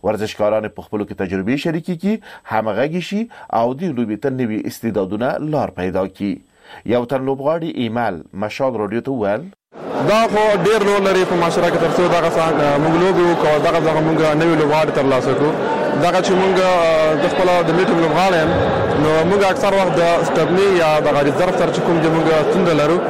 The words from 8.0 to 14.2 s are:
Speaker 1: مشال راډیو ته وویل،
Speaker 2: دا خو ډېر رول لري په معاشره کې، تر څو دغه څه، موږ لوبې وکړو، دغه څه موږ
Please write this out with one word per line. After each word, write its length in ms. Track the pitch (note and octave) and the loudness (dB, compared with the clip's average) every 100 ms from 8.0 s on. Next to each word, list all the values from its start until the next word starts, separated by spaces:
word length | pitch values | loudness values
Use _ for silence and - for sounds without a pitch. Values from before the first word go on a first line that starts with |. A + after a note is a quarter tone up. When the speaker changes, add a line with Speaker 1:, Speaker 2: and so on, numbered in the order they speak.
| A2+ E2+ - F#2+ | -4 -6 -12 -10
Speaker 1:
مشال 280 | G#2 - C3+ A2+ | -8 -4 -4 -2
راډیو 240 | G2+ A2+ B2+ | -4 -6 -6
ته 40 | C3+ | -4
وویل، 320 | G2+ G#2+ F#3 _ _ - - - C#3 | -2 -4 -8 _ _ -16 -10 -4 0
Speaker 2:
دا 120 | G#3+ A3+ | 2 2
خو 120 | G#3 G#3+ G3+ | 0 2 2
ډېر 160 | F3 A3 G3+ | 2 2 2
رول 160 | G3+ G3 | 2 2
لري 140 | F#3+ F3+ | 2 0
په 60 | F3 | 0
معاشره 280 | E3+ F3+ E3+ | 0 0 0
کې، 60 | E3 | 0
تر 100 | E3 - | 0 2
څو 80 | F3 | 2
دغه 160 | E3+ E3 E3+ | 2 0 0
څه، 80 | D#3+ D3+ D3 C#3+ | 0 0 0 2
موږ 120 | D#3+ E3 | 0 2
لوبې 220 | F#3 F3 F3 | 2 2 2
وکړو، 360 | E3+ D#3 D3+ D#3 | 2 2 2 2
دغه 120 | E3 | 0
څه 60 | D#3 D#3 D#3+ | 0 0 0
موږ 120 | D#3+ | 2